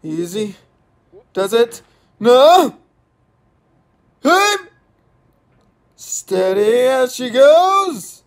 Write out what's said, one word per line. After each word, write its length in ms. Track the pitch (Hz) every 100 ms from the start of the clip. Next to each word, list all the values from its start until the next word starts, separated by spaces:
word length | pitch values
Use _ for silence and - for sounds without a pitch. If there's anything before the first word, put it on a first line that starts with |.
Easy 540 | 156 160 175 196 214 185 _ _ _ _ _ - _
does 180 | - 190
it. 300 | 226 233 - _ _ _ _
No! 600 | 220 254 294 359 285 - _ _ _ _ _ _ _ _ _ _ _ _ _ _
Hey! 340 | 269 370 403 403 359 _ _ _ _ _ _ _ _ _ _ _ _ _
Steady 920 | - - - 185 190 190 208 240 254
as 260 | 262 254
she 160 | - 254
goes. 960 | 240 285 320 370 392 392 247 - -